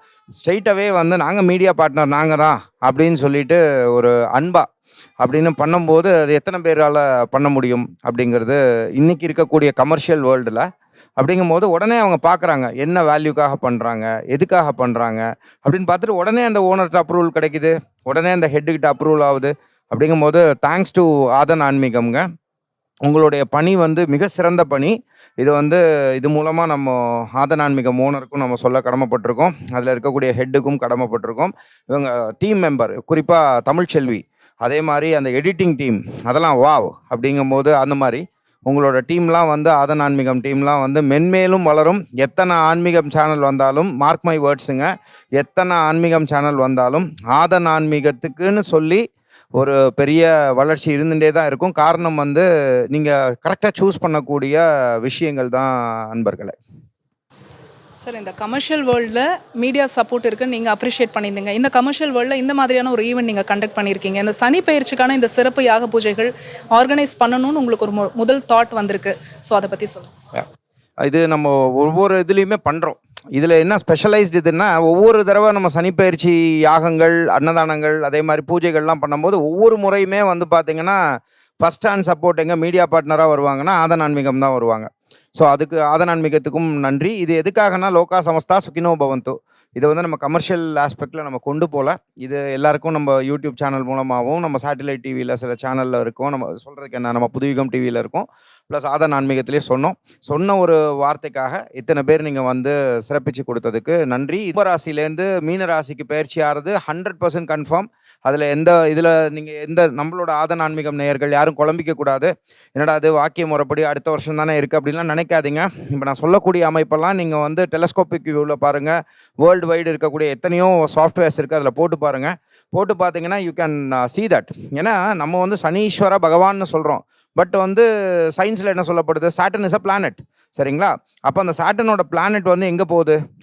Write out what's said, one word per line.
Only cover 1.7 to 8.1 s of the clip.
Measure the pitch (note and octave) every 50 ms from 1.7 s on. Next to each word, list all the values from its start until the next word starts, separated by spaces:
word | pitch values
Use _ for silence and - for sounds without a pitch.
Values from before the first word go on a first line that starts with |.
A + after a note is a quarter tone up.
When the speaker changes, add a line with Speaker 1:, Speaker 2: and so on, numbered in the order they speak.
| E3+
Speaker 1:
பார்ட்னர், | E3 D#3+ D#3 C3+ D#3 D3+
நாங்க | C#3 C#3+ D3 D#3 D#3+ D#3
தான்" | C#3+ D3+ D#3 C#3+ G#2 - _ _ - B2+
அப்படின்னு | C3 C3 C#3+ D#3+ E3+ E3+
சொல்லிட்டு | C#3 C3+ C#3+ C#3 C#3+ C#3 B2 E3 F3 E3 D3+ C#3 C3 B2 A#2+ A#2+
ஒரு | B2 A#2 A#2+ A#2+ A#2+ A#2 G#2 -
அன்பா | C3+ D#3 F3+ F3+ E3+ C#3 - _ _ _ _ _ - - _ _ -
அப்படின்னு | B2+ B2 C3+ D#3 D#3+ E3+ D#3 -
பண்ணும்போது, | D3 D3+ E3+ F3+ E3+ D#3 D#3+ D#3+ E3+ G3 F3+ E3 D3+
அது | C#3+ D3+
எத்தனை | D3 - G3+ F#3 F3+
பேரால | D#3+ E3 D#3+ D3+ D#3 D3 D3 D3+ C#3+ C#3 C3 B2 A#2+
பண்ண | A2 - C3+ C#3+ C#3+
முடியும் | C#3+ C3+ B2+ B2 B2 A#2+ A#2 - - _ -
அப்படிங்கிறது | A#2+